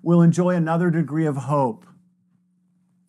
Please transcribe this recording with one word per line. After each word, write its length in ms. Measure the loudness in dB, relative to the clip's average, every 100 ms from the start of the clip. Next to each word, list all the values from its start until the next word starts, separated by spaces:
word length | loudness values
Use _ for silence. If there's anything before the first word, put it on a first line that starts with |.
will 180 | 0 4
enjoy 340 | 4 4 0
another 360 | 0 -2 -2 0
degree 340 | -2 -4 -4
of 120 | -4 -4
hope. 480 | -4 -2 -2 -4 -16 _ _ _ _ _ _ _ _ _ _ _